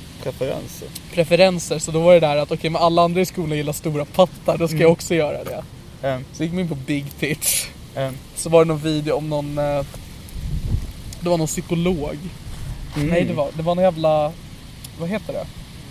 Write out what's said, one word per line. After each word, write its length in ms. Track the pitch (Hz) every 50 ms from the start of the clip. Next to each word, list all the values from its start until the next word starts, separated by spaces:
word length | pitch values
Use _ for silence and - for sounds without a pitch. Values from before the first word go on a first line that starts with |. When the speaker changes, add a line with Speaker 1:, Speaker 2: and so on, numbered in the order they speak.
| - - - - -
Speaker 1:
Preferenser. 680 | 131 127 - 131 139 - - - - - - - - - - - - -
Speaker 2:
preferenser. 680 | 175 165 147 175 165 185 190 180 170 - - 160 160
Så 120 | - -
då 100 | 160 160
var 140 | 165 175 180
det 60 | 170
där 160 | 160 147 147
att, 140 | 147 147 - 196
"Okej, 180 | 165 - 160
men 120 | 160 151 170
alla 200 | 165 170 170 170
andra 180 | 170 175 180
i 60 | 185
skolan 300 | - - 185 170 156 151
gillar 160 | 147 147 147 143
stora 320 | - - 165 151 147 147
pattar, 540 | - - - 185 175 - - - - - 156
då 80 | 170 156
ska 60 | 160
Speaker 1:
Mm. 60 | 156 170
Speaker 2:
jag 100 | 160 170
också 220 | - - - 180
göra 300 | 160 151 147 147 127 127
det." 180 | 127 123 104 - - - - - - - - - 135
Speaker 1:
Mm. 160 | 131 127 127 - -
Speaker 2:
Så 100 | - 160
gick 100 | 170 170
man 80 | 185
in 80 | 185 160
på 60 | 160
Big 300 | 139 135 - 147 143 143 143 - -
Tits. 500 | - 143 151 - - - - - - - - - - - -
Speaker 1:
Mm. 180 | 139 135 135 131 135 - - -
Speaker 2:
Så 120 | - - 165
var 140 | 165 165 165
det 40 | 165
någon 100 | 156 151
video 360 | 147 160 156 151 151 151 135
om 140 | 143 151 156
någon, 300 | 151 147 147 143 147 147
eh, 260 | 147 147 143 143 139 - - - - - - - - - - - - - - - - - - - - - - - - - - -
det 80 | - 175
var 100 | 175 165
någon 80 | 160
psykolog. 720 | 151 - 185 160 - 175 170 170 180 185 156 143 151 151 147 175 175 - - - - - - - - - - - - -
Speaker 1:
Mm. 120 | 147 147 156
Speaker 2:
Nej, 160 | 180 180 180
det 80 | 175 170
var, 140 | 160 143 - -
det 60 | 160 160
var 120 | 170 175
någon 100 | 180 185
jävla, 480 | 185 170 160 160 156 156 151 151 151 170 - - - - - - - - - - - - -
vad 80 | 165 170
heter 240 | 208 208 - - 135
det? 140 | 98 87 - - - - - - - - -